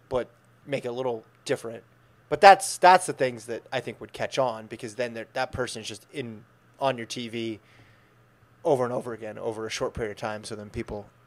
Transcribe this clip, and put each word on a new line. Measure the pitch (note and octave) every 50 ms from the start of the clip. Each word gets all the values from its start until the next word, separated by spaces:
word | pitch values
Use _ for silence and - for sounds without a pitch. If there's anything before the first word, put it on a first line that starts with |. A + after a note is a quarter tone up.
| _ -
but | C3 B2 A#2 - - _ _ - _ _ -
make | D3 C#3 B2+ -
it | B2
a | A#2+
little | B2+ C3 B2+ A#2 A2 - - - _ -
different. | - C3+ - - A#2 A2+ G#2+ - - - - - - _ - - -
But | D3 C#3+
that's, | - G3 F#3+ F#3+ - - - -
that's | - F3+ F#3 F3+ - -
the | C3+
things | - C#3 B2+ A#2+ A2+ A2 -
that | A2+ A2 - - -
I | B2+
think | A#2 C3 A2 -
would | A2+ - -
catch | - A2+ G#2 - C#3
on, | C3 B2 A2 A2 A2 A2
because | A#2 A2 - A2+ G#2
then | B2 A#2+ A#2+ A2+
they're, | A2+ G#2+ - -
that | C3 B2+ B2+
person | - C3+ B2+ A2+ - A2+
is | G#2 -
just | A2 - - - -
in, | D3+ B2 A#2 A2 G#2 - - _ _ _ _ - -
on | C3+ C#3 B2+
your | A#2 A2+ -
T | - B2+ A#2+ A2+
V | A2 A#2 A2+ A2+ G#2+ G2 - - - - - - - - _ _ _ _ _ _ _ _ _ _ _ _ -
over | E3+ C#3+ B2+ B2
and | A#2+ B2
over | B2 - A#2+ A2+
again | G#2+ A2+ G#2+ G#2 -
over | - A#2 A2 A2 A2
a | A2
short | - - C3 A#2+ -
period | C3 A#2+ G#2
of | G2+ -
time, | - A2 G#2+ G#2 G#2+
so | - A2+
then | G#2 G#2+ G#2
people | - A2+ A2+ - G#2+ G#2 G2+ - - _ _